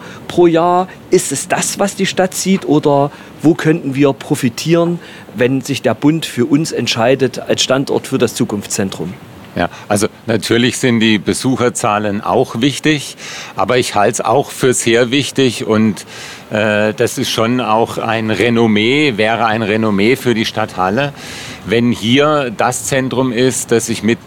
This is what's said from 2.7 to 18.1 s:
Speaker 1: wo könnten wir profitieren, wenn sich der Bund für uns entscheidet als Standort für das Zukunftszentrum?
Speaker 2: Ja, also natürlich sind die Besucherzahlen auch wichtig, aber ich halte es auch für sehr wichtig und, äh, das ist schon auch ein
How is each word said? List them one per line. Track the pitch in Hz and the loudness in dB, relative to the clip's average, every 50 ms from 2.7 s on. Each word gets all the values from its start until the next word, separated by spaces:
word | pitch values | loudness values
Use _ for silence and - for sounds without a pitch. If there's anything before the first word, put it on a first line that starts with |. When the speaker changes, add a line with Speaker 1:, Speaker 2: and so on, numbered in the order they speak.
| 147 151 143 151 143 143 139 147 - - - - - - | 2 2 4 4 4 4 2 0 -2 -8 -20 -20 -6 0
Speaker 1:
wo | - 147 170 | 2 2 2
könnten | - - 156 160 170 160 139 131 | 4 2 0 0 0 0 -2 0
wir | 131 143 135 | 2 2 2
profitieren, | 135 - - - 151 - - 123 117 - - 156 165 170 170 170 175 170 - - - - - - - | 2 0 -4 -4 -2 0 0 -2 -2 -2 -2 0 2 2 2 2 0 -4 -6 -12 -20 -20 -18 -10 -4
wenn | 190 123 123 135 135 | 0 0 0 0 0
sich | - - 139 - | -2 -4 -4 -2
der | - 127 110 | -2 -2 0
Bund | - - 147 156 165 151 | 2 2 2 2 2 -2
für | - - 127 123 | -4 -2 -2 0
uns | - 139 147 160 156 - | 2 2 0 0 0 -4
entscheidet | 110 120 113 - 117 113 123 135 131 135 123 - - | -4 -4 -2 -2 0 2 2 2 2 0 0 -2 -4
als | - - - 110 - | -4 -2 -2 0 0
Standort | - 131 135 139 - - - - | 0 0 0 0 -2 -2 -4 -2
für | - 131 127 | -2 -2 0
das | 123 113 - | 0 0 0
Zukunftszentrum? | - 123 101 - 101 98 - - - 104 95 - - 87 87 95 - - - - - - - - | -2 -2 -2 -2 -6 -6 -6 -6 -4 -4 -4 -4 -6 -8 -10 -10 -12 -16 -20 -20 -20 -20 -8 -4
Speaker 2:
Ja, | - 87 87 - - - - | -2 -2 -2 -4 -6 -6 -2
also | 104 101 104 107 - - - - | -2 0 0 -2 -4 -6 -4 -2
natürlich | 113 107 - - 113 117 120 123 - - | -2 -2 0 2 2 2 2 2 0 0
sind | - 131 117 113 | 0 2 2 4
die | 107 113 110 101 | 4 4 2 2
Besucherzahlen | 82 - 95 - - 127 131 104 120 123 98 - - 117 104 104 104 104 98 104 | 2 -2 -2 -2 0 -2 0 2 0 0 0 0 0 0 0 0 0 -2 -4 -4
auch | - 87 90 113 131 - - 120 | -2 0 0 0 0 0 -2 -2
wichtig, | 113 143 127 - - 147 156 147 - - - - - - - - - - - | -2 -2 -2 0 0 0 0 -2 -4 -10 -14 -14 -16 -14 -14 -14 -14 -10 -6
aber | - 95 95 123 127 | -4 0 0 2 0
ich | 120 - - | 0 0 0
halte | 107 101 110 | 2 2 2
es | 123 - | 2 0
auch | - - 113 139 139 - | 0 0 0 0 0 -2
für | - - - 131 123 | -4 -2 0 0 2
sehr | - - 120 113 113 127 120 | 2 2 2 4 4 2 2
wichtig | 123 143 135 - - - 135 127 107 - 123 | 0 0 -2 -2 0 2 2 2 0 -2 -2
und, | - 110 107 110 110 92 - - - - - - - - - - - | 0 2 2 2 2 0 -2 -8 -16 -16 -18 -16 -16 -16 -18 -10 -4
äh, | 117 107 104 107 104 104 107 110 107 | -2 0 0 2 2 2 2 0 0
das | - 120 113 - - | 0 0 -2 -2 -2
ist | 120 - | -4 -4
schon | - - 113 113 123 127 | -2 0 0 0 0 -2
auch | 123 107 107 110 117 110 - - | 0 0 0 2 0 0 -2 -4
ein | - 113 | -4 -2